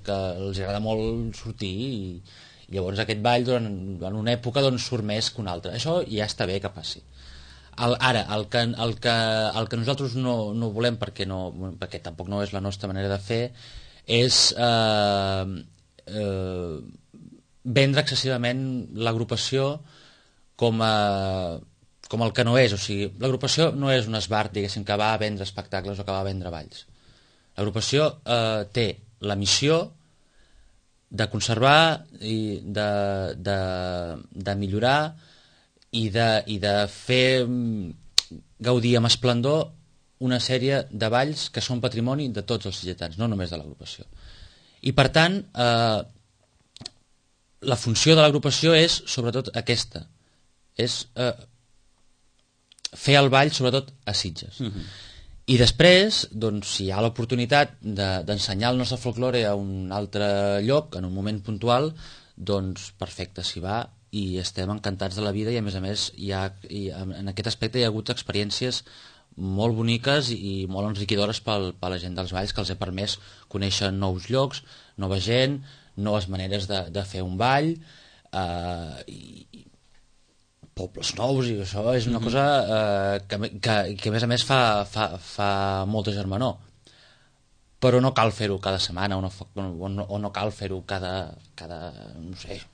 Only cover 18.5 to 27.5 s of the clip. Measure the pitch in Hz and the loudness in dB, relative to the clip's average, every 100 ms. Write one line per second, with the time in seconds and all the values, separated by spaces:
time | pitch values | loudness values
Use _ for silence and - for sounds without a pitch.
18.5 | 127 131 127 104 101 113 113 117 117 - | -2 -2 -4 -6 -2 0 0 0 -2 0
19.5 | 131 135 151 - - - - _ _ _ | 0 0 -4 -12 -20 -20 -20 _ _ _
20.5 | - 120 113 113 107 104 98 98 95 90 | 0 2 4 4 4 4 2 0 0 -2
21.5 | 80 - _ _ _ - 110 113 101 117 | -6 -12 _ _ _ -6 0 0 2 4
22.5 | 123 123 101 98 101 101 98 127 127 131 | 6 4 2 -2 -2 -4 -2 -2 0 0
23.5 | - 160 139 139 131 110 110 95 107 107 | 2 2 2 2 2 2 -4 0 0 0
24.5 | 101 101 104 98 104 107 110 107 104 95 | -2 -4 -4 -2 2 2 2 0 -2 -6
25.5 | - 95 98 92 98 98 95 98 95 90 | -8 -6 -6 -4 -6 -4 -2 -2 -4 -6
26.5 | 82 76 - - - _ - _ _ _ | -8 -12 -18 -20 -20 _ -20 _ _ _